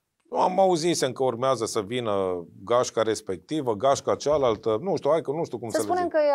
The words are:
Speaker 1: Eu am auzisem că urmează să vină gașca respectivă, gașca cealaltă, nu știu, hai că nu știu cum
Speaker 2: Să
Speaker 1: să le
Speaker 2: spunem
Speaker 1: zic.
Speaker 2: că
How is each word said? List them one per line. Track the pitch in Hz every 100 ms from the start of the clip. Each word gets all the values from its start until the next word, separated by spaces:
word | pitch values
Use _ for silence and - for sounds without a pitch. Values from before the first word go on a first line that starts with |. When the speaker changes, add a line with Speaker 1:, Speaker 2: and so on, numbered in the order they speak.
| _ _ _
Speaker 1:
Eu | 240
am | 180 185
auzisem | 190 170 170 156 135
că | 120
urmează | 131 113 131 127 107
să | 113
vină | 98 123 117 98 95 87 85 - 95
gașca | 120 123 -
respectivă, | 110 104 - 90 - 156 127
gașca | 104 135 131 - 98
cealaltă, | 139 151 127 104 113 110
nu | 190 156
știu, | 143
hai | 165
că | -
nu | 151
știu | 160 117
cum | 117
Speaker 2:
Să | 311
Speaker 1:
să |
le | -
Speaker 2:
spunem | 359
Speaker 1:
zic. | 349
Speaker 2:
că | 311 294